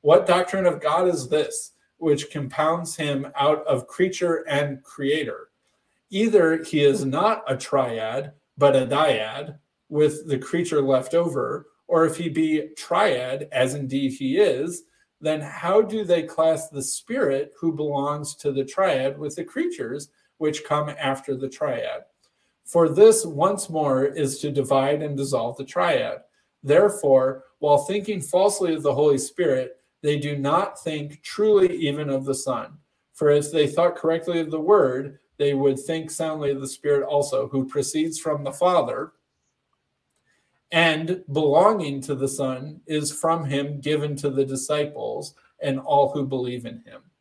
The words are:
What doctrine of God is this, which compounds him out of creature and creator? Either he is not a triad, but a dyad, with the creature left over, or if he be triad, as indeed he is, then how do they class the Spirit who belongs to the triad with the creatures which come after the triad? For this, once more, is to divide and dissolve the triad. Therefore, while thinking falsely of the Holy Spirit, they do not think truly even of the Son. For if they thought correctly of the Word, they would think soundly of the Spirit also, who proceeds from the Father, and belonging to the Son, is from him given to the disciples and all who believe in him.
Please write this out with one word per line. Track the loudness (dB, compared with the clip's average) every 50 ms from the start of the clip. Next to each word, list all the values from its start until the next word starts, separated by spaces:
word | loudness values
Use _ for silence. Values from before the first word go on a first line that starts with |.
What | 6 6 6 6 6
doctrine | 4 2 2 2 0 -2 2 2
of | 2 0 2
God | -2 0 2 2 2
is | 2 0 0 -2
this, | -2 0 0 0 -2 -6 -10 -12 -12 _ _ _ _ _
which | _ 0 0 2 0 0 -8
compounds | -8 -8 -8 -6 -2 0 0 0 0 -2 -4 -8 -8
him | -6 -4 -4 -4 -4 -6 -8 -4
out | 0 2 2 2 0 0
of | -2 -2 -2 -2
creature | -8 -2 0 0 0 0 -2 -2 0 -2 -2 -2
and | -2 -2 -2 -2 -2 -6 -10 _
creator? | -20 -12 -6 -2 -2 0 0 -2 -6 -8 -12 -16 _ _ _ _ _ _ _ _ _ _ _ _ _
Either | -2 0 0 4 6 6 6 6 2 0
he | -2 -2 0 4 4
is | 4 4 4 -2
not | -2 0 0 2 2 0 0 -2
a | -4 -4
triad, | -4 -4 -2 0 0 0 0 -2 -4 -4 -4 -4 -6 -6 -8 -14 _ _ _ _
but | 4 4 6 6
a | 4 2
dyad, | 2 0 2 4 2 2 0 -2 -6 -8 -10 -12 -12 -14 -20 _ _ _ _ _ _
with | 0 2 2 2 2 -2 -4
the | -4 -4
creature | -4 -4 -4 -2 -2 -2 0 0 0
left | 2 4 2 2 2 2 0
over, | 2 2 2 -2 -4 -4 -4 -6 -8 -10 _ _ _ _
or | 0 2 4 4
if | 2 2
he | -4 -6
be | -4 0 0 0 2 0 0 -2 -4 -12
triad, | -16 -6 -2 2 2 2 2 2 -2 -4 -6 -6 -8 -8 -6
as | -2 0 0 0 0
indeed | -6 -6 -4 -4 -2 -2 -2
he | -4 -4 -4 -2 2
is, | 4 4 4 4 0 -4 -6 -6 -10 -14 _ _ _ _ _ _ _
then | -4 -2 -2 -2
how | -4 -10 -12 -8 -2 2 4 4
do | 2 2 -2 -6 0
they | 2 0 0 0
class | -4 -2 2 2 2 2 0 -4
the | -10 -10 -8
Spirit | -8 -6 -8 -10 -8 -6 -2 -2 0 0 0 -2 -4 -6 -10
who | _ -4 -2
belongs | -2 -2 -4 -2 -2 -2 -2 -2 -4 -4 -8 -10 -12
to | -6 -4 -4
the | -2 -2 -4
triad | -4 -2 0 2 2 2 0 0 -2 -4
with | -6 -10 -10 -8
the | -10 -12
creatures | -10 -6 -4 -4 -4 -4 -6 -8 -8 -8 -10 -12 _ _ _ _ _ _
which | _ -4 -4 -4 -4 -4
come | -4 -2 -2 -2 -6 -8 -6
after | -4 -4 -4 -4 -6 -8 -6
the | -6 -6
triad? | -10 -6 -6 -4 -4 -4 -4 -6 -8 -8 -10 -14 _ _ _ _ _ _ _ _ _ _ _ _
For | -2 2 2 2 2
this, | 6 8 8 8 8 6 0
once | -4 -2 0 0 0 0 -2 -6 -6
more, | -4 -2 0 0 0 0 0
is | 0 -2 -2 -4 -4 -4 -6
to | -6 -4
divide | -2 -2 -2 2 2 2 2 2 0 -2
and | -2 -6 -4
dissolve | -6 -4 -2 -2 -2 -2 -4 -6
the | -8 -14
triad. | -6 -2 -2 0 2 2 0 0 -4 -6 -10 -14 _ _ _ _ _ _ _ 0
Therefore, | 4 6 6 6 6 2 0 2 4 4 6 4 2 -2 -6 -14 _ _ _
while | 2 4 4
thinking | 4 4 0 -4 -4 -2 -4 -6 -6
falsely | -4 0 2 4 4 4 2 2 0 0 0
of | 0 0
the | 0 2
Holy | 4 4 4 4
Spirit, | 2 0 -6 -4 -2 0 0 0 0 -2 -6 -12 _ _ _ _ _
they | -2 -2 -2 0
do | -2 -4 -4
not | -2 0 2 2 2 0 -2 -6 -8 -8
think | -6 -6 -6 -8 -10 -12 -16
truly | _ -12 -2 0 2 4 6 6 6 4 2
even | 0 -2 -2 -2 -2 -4 -2
of | -4 -4 -2
the | -2 -4
Son. | -4 -2 -4 -4 -4 -6 -10 -16 -20 _ _ _ _ _ _ _
For | 0 4 4
if | 4 4 2 0
they | 2 2 2
thought | 2 4 2 2 2 2
correctly | 0 0 0 0 0 -2 -2 -2 -2
of | -2 -2
the | -4 -2
Word, | 4 6 6 6 6 4 2 -2 -6 -8 -12 -18 _ _ _
they | _ 0 0 2
would | 2 2 2 2 0
think | -4 -4 -4 -4 -4 -8
soundly | -6 -4 -4 -4 -4 -4 -2 -2
of | -2 -4
the | -6
Spirit | -10 -12 -6 -2 0 0 0 0
also, | 0 0 0 0 0 -2 -2 -2
who | -2 -2 -4 -4
proceeds | -2 -2 -4 -4 -2 -2 -2 -2 -2 -4 -6
from | -4 -4 -4 -4 -4
the | -8
Father, | -4 0 2 4 4 2 0 0 -4 -6 -8 -10 _ _ _ _ _ _ _ _ _ _ _ _ _ _ _ _ _ _ _ _ _ _ _ _ _ _ _ _ _ _ _ _ 2
and | 2 4 4 2 0 -2 -4 -6 -6 -6 -4
belonging | -2 0 2 4 6 6 6 6 4 2 -2 -4 -6 -6
to | -6 -6 -4
the | -4 -2
Son, | -4 -2 -2 -4 -4 -4 -6 -10 -12 -14 -16 _
is | -4 -4 -4 -4 -4 -6
from | -2 0 0 0 0 -2
him | -2 -2 -2 -4 -4 -8 -6
given | -4 -2 -2 -2 -2 -4 -6
to | -4 -4 -2
the | 0 0 -2
disciples | -2 -2 -8 -4 -2 -2 -2 -2 -4 -6 -8 -8 -8 -8 -8 -10 -12 _ _ _ _ _ _
and | -4 -4 -4 -4
all | -2 2 4 4 4 2
who | 2 -4 -4
believe | -2 -4 -4 -4 -4 -6 -8 -10
in | -12 -14 -14
him. | -20 -20 -20 -20 _ _ _ _